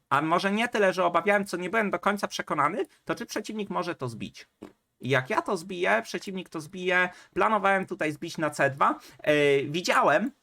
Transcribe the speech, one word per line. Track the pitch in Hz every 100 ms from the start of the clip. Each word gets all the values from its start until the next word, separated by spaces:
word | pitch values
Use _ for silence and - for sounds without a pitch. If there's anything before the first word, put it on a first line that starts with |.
| -
a | 139
może | 160 175 196
nie | 208 233
tyle, | 226 196
że | 180
obawiałem, | 175 170 202 202 202
co | 175
nie | 180
byłem | 226 202
do | 175
końca | 196 202 196
przekonany, | - - 156 143 226 370 _
to | -
czy | 214 233
przeciwnik | - - 214 202
może | 180 170
to | 160 127
zbić. | 110 95 - - _ - _ _ -
I | 123
jak | 131 131
ja | 214
to | - 190
zbiję, | 190 180 185 214
przeciwnik | 220 180 - 185 175
to | 165
zbije, | 151 185 180 180 180 - -
planowałem | 180 208 214 196 196 185
tutaj | 180 156
zbić | 143 170 -
na | 151
C | 147 139
dwa. | 139 220 302 - -
E, | - 147 143 139
widziałem, | 135 165 - 262 190 151 233 _